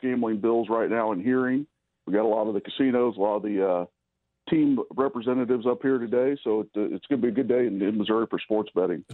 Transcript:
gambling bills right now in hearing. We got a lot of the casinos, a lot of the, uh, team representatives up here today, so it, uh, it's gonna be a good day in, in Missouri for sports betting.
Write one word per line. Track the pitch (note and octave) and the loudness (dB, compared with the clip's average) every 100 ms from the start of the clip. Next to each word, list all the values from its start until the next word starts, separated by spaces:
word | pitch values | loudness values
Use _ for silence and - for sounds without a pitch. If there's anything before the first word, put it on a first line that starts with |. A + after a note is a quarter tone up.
gambling | B2+ B2+ A2+ G#2+ | -4 -2 -2 0
bills | A2+ A#2 G#2+ | 0 0 0
right | A2+ F2+ | -2 0
now | A2+ A2 | 0 -2
in | F#2 | -2
hearing. | A2 B2+ B2+ C3 D3 _ _ _ - | 0 0 0 -2 -4 _ _ _ -2
We | |
got | G#2 | 0
a | A2 | 2
lot | A2 G#2+ | 0 0
of | |
the | G2+ | -2
casinos, | - - C3+ B2 A#2+ G#2 | -6 -2 0 2 0 0
a | |
lot | G2+ G#2 | 0 0
of | |
the, | G#2 G2+ | -2 0
uh, | F#2+ F2+ F2 _ _ _ _ _ - | 2 0 -4 _ _ _ _ _ 0
team | D#3+ D3 B2+ - A#2 | 2 4 2 0 -2
representatives | C3+ B2 A#2 B2+ A#2+ B2 A#2+ | -2 -2 -2 0 0 0 0
up | A#2+ | 0
here | C#3 C3 | 0 0
today, | A#2 B2 C3+ C#3 | 0 2 2 0
so | A#2 A2 | 0 -2
it, | G#2 G#2 | -2 -4
uh, | G#2 | -4
it's | F2+ - | -4 -4
gonna | C3+ | 0
be | A#2+ | 0
a | |
good | A2 A2+ | 0 2
day | B2 B2 | 2 2
in, | G2 | 0
in | G2 A2 | 0 0
Missouri | G2+ A2 A2 | 0 0 0
for | F2+ | -4
sports | - G#2+ G#2+ | -2 -2 0
betting. | - F2+ F2 - | 0 0 -2 -4